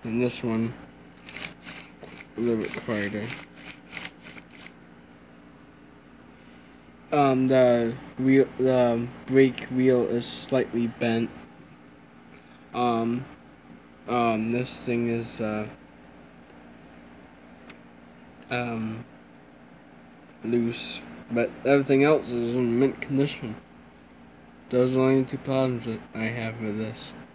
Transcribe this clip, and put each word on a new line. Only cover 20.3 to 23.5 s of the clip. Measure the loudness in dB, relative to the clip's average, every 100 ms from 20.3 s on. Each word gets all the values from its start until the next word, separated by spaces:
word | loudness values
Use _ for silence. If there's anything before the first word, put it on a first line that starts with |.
| -12
loose, | -2 0 0 -4 -6 -8 -10 -18 -6
but | -2 -2 -2 2
everything | 4 4 4 6
else | 4 0
is | -4 -2 0
in | 2 2
mint | 2 0
condition. | -4 0 0 -2 -10